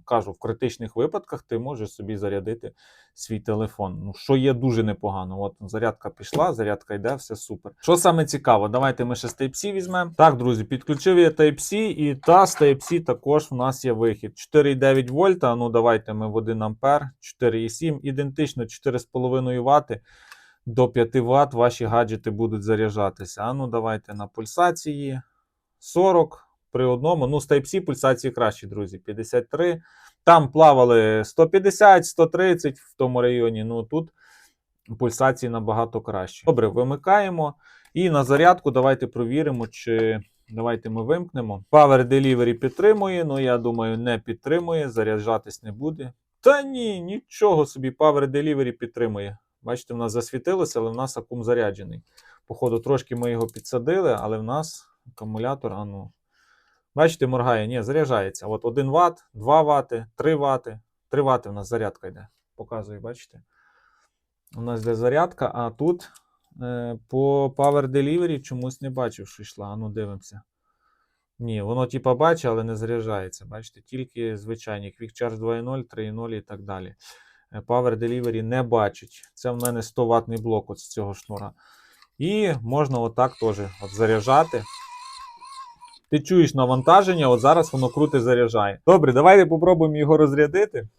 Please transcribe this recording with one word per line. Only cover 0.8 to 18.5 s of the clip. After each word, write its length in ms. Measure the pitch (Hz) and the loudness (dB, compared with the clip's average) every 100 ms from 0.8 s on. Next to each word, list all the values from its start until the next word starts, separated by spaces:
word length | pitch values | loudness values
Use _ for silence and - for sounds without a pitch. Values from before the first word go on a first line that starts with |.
| 113 113 | -8 -4
випадках 480 | 151 202 - 139 | -4 -4 -10 -14
ти 160 | - 113 | -8 -8
можеш 340 | 127 135 104 | -8 -10 -12
собі 240 | - 104 104 | -12 -12 -8
зарядити 540 | 101 101 95 117 110 - _ _ _ | -6 -6 -6 -10 -12 -20 _ _ _
свій 260 | - - 107 | -20 -12 -8
телефон. 600 | - 107 107 - 98 92 | -4 -4 -4 -6 -10 -8
Ну, 100 | 101 - | -12 -8
що 220 | - 135 | 0 2
є 160 | 135 | 2
дуже 300 | 120 131 113 | 0 0 0
непогано. 580 | 107 101 104 98 92 95 | 0 -2 -6 -6 -8 -8
От 140 | 101 - | -8 -8
зарядка 500 | 98 110 113 - 104 | -10 -4 -4 -4 -12
пішла, 440 | - 104 143 175 | -16 -6 -2 0
зарядка 400 | 120 104 101 - | 0 -4 -4 -6
йде, 220 | 101 110 135 | -6 -4 -6
все 200 | - 107 | -8 -14
супер. 360 | - 107 - - | -14 -16 -16 -6
Що 180 | - 175 | 0 2
саме 280 | 180 165 156 | 4 2 0
цікаво, 420 | 135 131 110 104 | -2 2 2 2
давайте 380 | 123 135 127 120 | 0 -2 -2 -4
ми 100 | 120 | -6
ще 120 | 120 | -8
з 140 | - | -6
Type-C 300 | 135 - 202 | -8 -6 -8
візьмемо. 400 | 196 180 180 175 165 | -6 -6 -6 -4 4
Так, 200 | 160 131 | 4 4
друзі, 260 | 123 113 | 0 -2
підключив 560 | 107 127 - 143 185 180 | -4 -6 -4 0 4 6
я 100 | 170 | 6
Type-C, 460 | 160 151 143 - 208 | 6 2 2 -4 -4
і 400 | 220 156 147 139 | -2 -2 -2 0
та 300 | - 180 185 | 6 6 6
з 160 | - | 4
Type-C 420 | 147 135 - 175 | 4 4 0 -4
також 480 | 165 165 139 151 151 | -2 -4 0 0 0
в 40 | 127 | -4
нас 300 | 127 131 131 | -4 -2 -4
є 60 | |
вихід. 460 | 110 117 107 107 - | 0 0 -2 -8 -16
Чотири 340 | - 151 143 | 0 4 4
і 40 | 135 | 4
дев'ять 340 | 135 135 123 | 2 2 0
вольта, 460 | 139 190 180 135 120 | 2 2 2 0 0
ну 140 | 120 | 0
давайте 440 | 117 117 110 110 | 2 4 2 -2
ми 140 | 107 110 | -6 -4
в 80 | 107 | -4
один 260 | 110 113 | -4 -4
ампер, 480 | 107 110 135 143 135 - | -6 -2 0 0 -2 -12
чотири 440 | - - 123 113 | -20 -2 -2 0
і 60 | 113 | -4
сім, 300 | - 165 143 | -6 -6 -6
ідентично 640 | 139 135 139 135 143 | -6 -6 -6 -4 -4